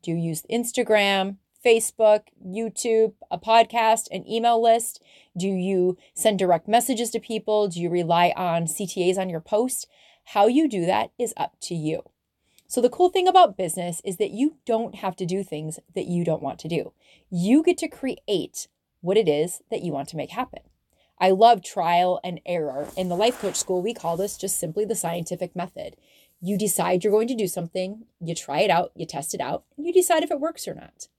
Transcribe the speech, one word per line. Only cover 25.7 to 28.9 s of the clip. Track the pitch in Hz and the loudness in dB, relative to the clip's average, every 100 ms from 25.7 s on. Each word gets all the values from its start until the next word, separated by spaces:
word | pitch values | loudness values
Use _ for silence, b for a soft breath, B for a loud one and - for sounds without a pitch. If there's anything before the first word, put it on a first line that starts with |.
| - - _ b b b _ | -12 -16 _ b b b _
You | 175 202 | -4 -2
decide | 208 - 175 180 | -2 0 0 0
you're | 208 | 2
going | 214 233 | 2 0
to | 240 | -2
do | 190 | -4
something, | - 170 185 185 214 - _ | -4 -6 -6 -8 -10 -18 _
you | 165 165 | -10 -10
try | - 143 | -6 0
it | 202 | 2
out, | 170 180 | 2 0